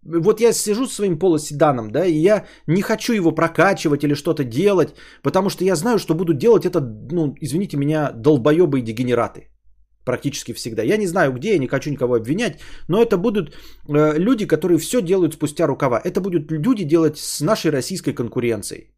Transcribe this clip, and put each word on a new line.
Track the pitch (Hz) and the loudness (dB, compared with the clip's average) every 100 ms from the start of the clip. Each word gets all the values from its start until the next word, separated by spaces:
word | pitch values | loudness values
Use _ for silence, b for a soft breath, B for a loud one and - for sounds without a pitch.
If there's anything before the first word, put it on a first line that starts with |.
Вот | - 165 165 214 | -2 0 2 4
я | 226 | 2
сижу | 220 - 208 262 | 2 -2 -2 -2
со | |
своим | - 202 160 | -2 -2 0
полоседаном, | 185 156 147 147 156 131 110 | 2 2 -2 0 2 2 -2
да, | 113 185 | -2 0
и | |
я | 156 170 208 B B - | 2 4 2 B B -2
не | 170 | 0
хочу | 196 220 - | 0 -4 0
его | 226 165 | 2 2
прокачивать | 160 165 160 180 196 165 143 | 2 -2 2 2 2 0 0
или | 147 | 0
что-то | 143 175 151 | -2 -2 -2
делать, | 127 113 196 190 139 - B B | -2 0 2 2 0 -4 B B
потому | 135 185 196 | -2 0 0
что | - | 0
я | 185 | 0
знаю, | 180 196 220 | 0 0 0
что | - | 0
будут | 160 175 151 | -2 0 2
делать | 220 214 | 4 4
это, | 180 180 131 107 107 | 4 -2 -4 -10 -8
ну, | 170 151 - | -4 -4 -4
извините | 143 147 202 147 | -6 -4 -4 -2
меня, | 143 156 143 | -2 -2 -2
долбоебы | 113 117 151 120 156 175 135 | 0 2 4 4 4 4 2
и | |
дегенераты. | 113 110 123 120 107 - - _ _ _ _ _ | -2 -4 0 0 0 -6 -20 _ _ _ _ _
Практически | - 120 143 143 - | -6 -4 -4 -8 -10
всегда. | 117 127 110 | -10 -8 -4
Я | 113 214 | 0 0
не | 196 | 0
знаю, | 180 151 | 0 0
где, | 127 170 | 0 0
я | 190 | 0
не | 131 | 0
хочу | 139 143 | -4 -4
никого | 135 123 | -2 0
обвинять, | 123 107 170 233 147 B B B | 0 0 -2 -2 -6 B B B
но | 180 | 2
это | 233 185 | 2 2
будут, | 214 208 156 B B B - | 0 -2 -4 B B B -2
э, | 147 151 156 | 2 2 2
люди, | 190 254 180 | 2 0 2
которые | 156 180 165 | 0 2 2
все | - 254 | 2 -2
делают | 175 190 165 | 2 2 2
спустя | - 143 - 160 | 0 -6 -2 -2
рукава. | 131 139 120 | 0 0 0
Это | 180 180 | -2 -4
будут | 185 175 151 | -2 -4 -4
люди | 156 175 240 | -2 0 0
делать | 156 165 160 147 | 2 2 2 0
с | - - | -10 -4
нашей | 147 214 170 | 0 0 0
российской | 147 123 185 - | -2 -4 -6 -6
конкуренцией. | - 120 - 120 110 - - - | -4 -4 -2 -2 -4 -6 -14 -18